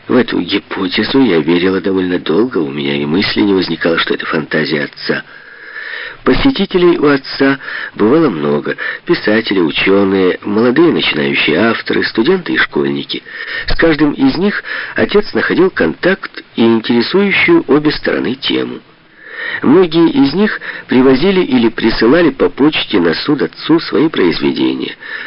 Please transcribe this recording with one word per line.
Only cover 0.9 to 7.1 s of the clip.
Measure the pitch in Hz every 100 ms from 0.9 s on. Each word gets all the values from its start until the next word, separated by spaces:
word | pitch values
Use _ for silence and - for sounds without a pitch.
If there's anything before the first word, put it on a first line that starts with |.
| - 107 135
я | 123 82
верила | 76 87 92 95
довольно | 95 95 90 87
долго, | - 80 127 95
у | 71
меня | 71 69 71
и | 73
мысли | 85 107 -
не | 104
возникало, | 95 82 82 87 82
что | -
это | - -
фантазия | 80 71 78 73 76 69
отца. | - - - - - - - - - - - - -
Посетителей | - 131 139 135 196 185 175 170
у |
отца | 147